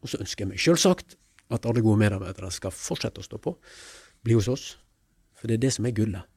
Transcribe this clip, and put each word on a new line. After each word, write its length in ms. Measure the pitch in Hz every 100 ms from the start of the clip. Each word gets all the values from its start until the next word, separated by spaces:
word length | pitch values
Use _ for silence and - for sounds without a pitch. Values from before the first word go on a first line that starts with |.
Og 60 | -
så 100 | -
ønsker 240 | 101 - 98
jeg 60 |
meg 80 | 95
selvsagt 560 | - 165 196 180 - - _ _ _
at 140 | 120 120
alle 160 | 117
gode 180 | 110 104
medarbeidere 500 | 104 98 92 95 95
skal 180 | - 98
fortsette 480 | - - 170 110 -
å 40 | 101
stå 120 | 110
på, 140 | - 180 - - - - - _
bli 100 | 113
hos 140 | 113 104
oss, 160 | 127 - - _ _ _ _ _ _
for 120 | 113
det 100 | 113
er 80 | 131
det 60 |
som 120 | - 113
er 80 | 107
gullet. 260 | 113 95 -